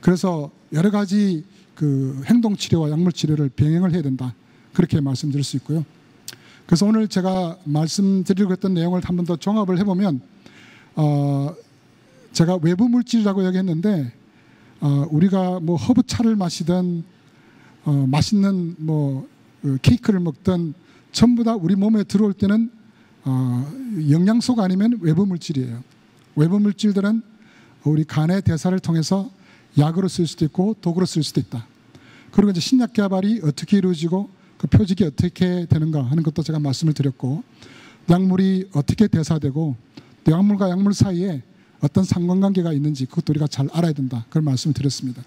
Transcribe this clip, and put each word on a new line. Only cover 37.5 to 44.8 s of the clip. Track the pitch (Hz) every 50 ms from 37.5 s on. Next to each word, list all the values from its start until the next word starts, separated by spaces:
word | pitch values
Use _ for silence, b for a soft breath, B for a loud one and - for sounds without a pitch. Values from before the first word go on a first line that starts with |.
| B B B B B B B B B B B -
약물이 | 170 180 190 185 180 185 190 190 190 185 185 - -
어떻게 | 147 139 - - - 214
대사되고 | 202 - 165 156 - 165 156 147 143 131 151 165 156 127 - - _ B B B B B _ _
또 | 156 156
약물과 | 170 196 208 208 190 202 185
약물 | 175 185 196 202 202
사이에 | - - 202 180 175 185 196 170 135 - _ b b b b b b -
어떤 | 147 _ 196 190
상관관계가 | - - 185 175 175 180 190 190 196 196 185 170 170 156
있는지 | 139 147 151 151 131 131
그것도 | 127 - 175 - - 151
우리가 | 151 151 147
잘 | - - 135 135 -
알아야 | 165 170 170 151
된다, | 143 135 127 127 117 113 _
그런 | - 160 156
말씀을 | 147 131 123 - 165 135
드렸습니다. | -